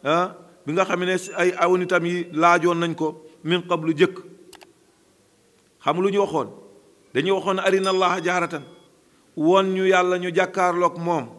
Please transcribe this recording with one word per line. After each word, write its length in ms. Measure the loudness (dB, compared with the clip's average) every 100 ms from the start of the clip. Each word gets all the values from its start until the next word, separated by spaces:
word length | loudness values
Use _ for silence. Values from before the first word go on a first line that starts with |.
ah, 300 | 2 0 0 -6 -20 -16 -6
bi 80 |
nga 100 | -2 0
xam 200 | 0 0
ne 100 | -2 -4 -2
ay 160 | 0 2
aw 200 | 2 2
nitam 280 | 2 0 0
yi 200 | -4 -6
laajoon 420 | 2 4 4 2 0
nañ 160 | -2 -4
ko, 280 | -6 -6 -20 -14
min 180 | -4 -4
qablu 320 | -2 -4 -2
jëkk. 240 | 0 0 0 -18 -20 -20 -20 -20 _ _ _ _ _ _ _ _ _ _ _
Xam 180 | -4 0
lu 80 | 0
ñu 100 | 0
waxoon? 300 | 0 -2 -4 -10 -20 -20 _ _ _
Dañu 200 | -4 0 -2
waxoon, 240 | 0 0
"Arina 300 | 2 2 2
Allaha 280 | 0 0 0
jaharatan." 400 | -2 -2 -2 -6 -12 -20 _ _ _ _ _ -2
Won 280 | 4 4 4 0
ñu 100 | 2
Yàlla 320 | 2 2 0
ñu 160 | -2
jàkkaarloog 640 | -2 -2 0 0 2 0 -2
moom. 300 | -2 -2 -4